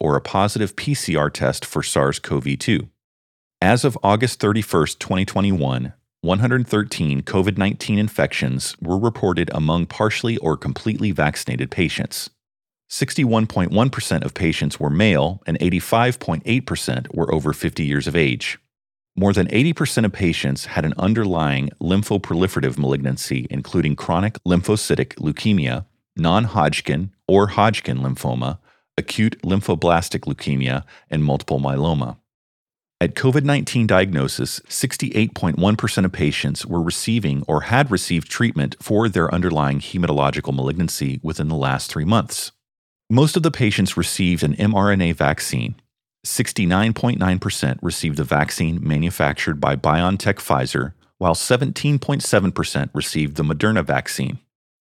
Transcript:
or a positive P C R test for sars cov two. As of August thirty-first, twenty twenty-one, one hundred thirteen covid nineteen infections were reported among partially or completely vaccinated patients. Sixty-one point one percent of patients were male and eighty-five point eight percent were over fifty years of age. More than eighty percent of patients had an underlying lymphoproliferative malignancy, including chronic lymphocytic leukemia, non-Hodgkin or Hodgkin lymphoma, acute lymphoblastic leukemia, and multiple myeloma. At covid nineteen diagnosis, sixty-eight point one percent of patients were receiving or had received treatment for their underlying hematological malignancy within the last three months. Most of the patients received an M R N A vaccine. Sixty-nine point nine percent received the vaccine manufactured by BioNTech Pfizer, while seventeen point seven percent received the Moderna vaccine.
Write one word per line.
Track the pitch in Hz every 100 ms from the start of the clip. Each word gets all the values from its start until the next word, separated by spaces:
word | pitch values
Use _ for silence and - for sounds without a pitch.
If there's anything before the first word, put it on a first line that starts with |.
or | 78 69
a |
positive | - 98 101 110 104
P | - -
C | 143 -
R | 78 73
test | - 65 - -
for | -
sars | - - 69 71
cov | - 73 67 67
two. | - 90 - _ _ _ _ _ _ _
As | 90 120
of | 143 -
August | 98 104 120 -
thirty-first, | 104 110 107 90 76 -
twenty | - 92 95
twenty-one, | 101 101 92 67 65 64 - _ _
one | 85 95
hundred | 120 127 123
thirteen | 107 104 - 76 69
covid | - 98 95 98
nineteen | 98 - - 104
infections | 107 - 67 - 67 65 - -
were | 82 95
reported | 117 - 98 87 80
among | - 78 85 85
partially | - 110 - 117 117
or | 80 73
completely | - - 113 117 107
vaccinated | 85 73 71 - 64 65
patients. | - 85 - - - - - _ _ _ _ _
Sixty-one | - 139 - 131 113 107
point | - 87
one | 98 123
percent | 120 - 80
of | 73
patients | - 85 76 73 -
were | 73
male | 76 107 78 76 95 -
and | 82
eighty-five | 90 87 - 113 123 123
point | - 80 107
eight | 120 131
percent | 82 - 64 62
were | - 82
over | 80 69
fifty | 73 82 -
years | 76 71 69
of | 85
age. | 71 60 - - _ _ _ _ _ -
More | 98
than | 101 87
eighty | 110 156
percent | 160 151 -
of | 110
patients | - 90 78 69 69 -
had | -
an | 78 -
underlying | 98 113 104 85 76 69 69 -
lymphoproliferative | 82 95 104 101 - 85 92 - 67 65
malignancy, | 69 69 67 65 - 65 62
including | 69 - 90 76 71
chronic | - 87 101 -
lymphocytic | 87 90 90 107 - 80 67 -
leukemia, | 76 73 110 101 67 62 95 _ _ -
non-Hodgkin | 80 95 113 110 76 - - 73 95 - -
or | 95 101
Hodgkin | 98 107 104 - 65
lymphoma, | 65 67 71 62 64 87 _ _ _ -
acute | - - 110 -
lymphoblastic | - 95 - 85 85 85 - -
leukemia, | - 71 - 67 65 65 - - _
and | 78
multiple | 73 69 - 69
myeloma. | 69 69 80 78 62 60 _ _ _ _ _ _ _ _
At | 87
covid | - 135 139
nineteen | 143 143 - 127 110
diagnosis, | 92 98 80 67 - 64 - -
sixty-eight | - 127 - - 110 113
point | - 90 73
one | 95
percent | 110 120 -
of | 92
patients | - 78 - 69 71
were | - 85
receiving | 82 - - 117 95 69 -
or | 78
had | - 123 143
received | 95 - 87 -
treatment | - 117 - 90 -
for | - 107 113
their | 92 80
underlying | 85 90 78 69 69
hematological | - 90 85 71 69 69 -
malignancy | 67 65 76 82 - 69 65
within | 78 78 76
the | 78
last | 67 65 -
three | -
months. | 78 113 - - - - _ _ _ _ -
Most | 117 151 190
of |
the | 156
patients | - 117 - 95 -
received | 85 - 90 85
an | 76 71
M | 107
R | 104 101
N | 98
A | 85
vaccine. | 82 71 - - 67 58 - _ _ _ _
Sixty-nine | - - 117 - 90 92 110
point | 110 120 -
nine | - 107
percent | 104 - 71 62
received | 85 80 82 71
the |
vaccine | 71 73 76 - 82 85
manufactured | 78 76 85 - 78 73 - 73
by | 69 69
BioNTech | 76 80 90 95 - 98
Pfizer, | - 69 65 67 65 - _ _
while | 90 85
seventeen | - 123 - - 147 143
point | - 139
seven | - 107 92
percent | - 82 76 69
received | 73 - 80 73 76
the |
Moderna | 76 76 104 110
vaccine. | 76 67 - - 65 - - _ _ _